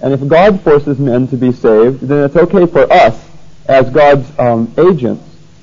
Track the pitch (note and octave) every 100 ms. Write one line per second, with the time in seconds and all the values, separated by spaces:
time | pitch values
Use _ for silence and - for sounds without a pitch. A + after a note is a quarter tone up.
0 | C3 C3+ C#3 D#3+ G#3 G3 E3 D3 D3 C3
1 | C#3 B2+ B2+ B2+ B2+ B2 B2 G#2+ A#2+ C3+
2 | B2+ D3 C#3 E3 F3 G3 E3+ D3 C3 F3+
3 | A#2 - - - - - - C3+ B2 D3
4 | D3 C#3 B2 - B2 A#2 A2+ - F3 D#3+
5 | A#2 G2+ - - - -